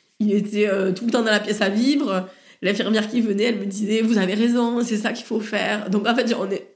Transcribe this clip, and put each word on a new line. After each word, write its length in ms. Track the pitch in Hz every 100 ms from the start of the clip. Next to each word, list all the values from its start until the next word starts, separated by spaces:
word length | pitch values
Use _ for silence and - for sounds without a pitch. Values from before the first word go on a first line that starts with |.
| _ -
Il 120 | 208
était, 360 | 202 208 208 208
euh, 220 | 196 190
tout 140 | 185 240
le 60 |
temps 120 | 240
dans 80 | 220
la 80 | 208
pièce 220 | 208 208
à 80 | 196
vivre. 600 | 208 262 285 240 190 185 - - -
L'infirmière 480 | 185 202 196 220 214
qui 100 | 247
venait, 240 | 214 202 240
elle 140 | 208
me 60 | 196
disait : « 360 | 196 208 220
Vous 140 | 220 233
avez 140 | 185 208
raison, 480 | 233 240 233 240
c'est 140 | 233 208
ça 160 | 214
qu'il 120 | 240 -
faut 140 | 220
faire. » 500 | 214 202 165 208 190
Donc 160 | 202 208
en 60 | 240
fait, 180 | 233 233
on 120 | 196
est... 160 | 196 -